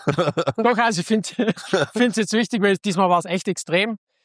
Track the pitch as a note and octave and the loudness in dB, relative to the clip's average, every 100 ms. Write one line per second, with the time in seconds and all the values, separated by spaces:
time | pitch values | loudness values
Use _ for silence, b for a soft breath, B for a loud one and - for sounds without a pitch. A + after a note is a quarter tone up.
0 | - D3 D#3 - - - A3+ G#3+ A3+ F3 | -4 0 0 0 -2 0 2 2 2 0
1 | - G#3+ - - A3 - - F#3+ C#3+ A3 | -2 -2 -2 -4 -2 -4 -2 0 0 0
2 | B3 A3 G#3 G#3+ A3 A3 G3+ F#3+ G#3 F3 | 0 0 0 0 0 0 2 2 0 2
3 | F#3 F3 E3+ F#3 G#3 F3 - F3 A3 G#3+ | 2 2 0 -4 -4 -6 -2 0 0 -4
4 | _ _ | _ _